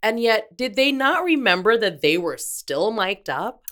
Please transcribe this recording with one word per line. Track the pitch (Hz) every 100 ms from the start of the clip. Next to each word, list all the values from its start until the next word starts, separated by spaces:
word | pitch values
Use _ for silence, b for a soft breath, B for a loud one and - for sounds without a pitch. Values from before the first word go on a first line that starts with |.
And | 220 233
yet, | 233 220 - 170
did | 254 262
they | 277
not | 269 269 330
remember | 359 302 226 180 190 233
that | 202 156
they | 151 165
were | 170 127
still | - - - 139 202
mic'd | 220 185 196 -
up? | 139 208 - -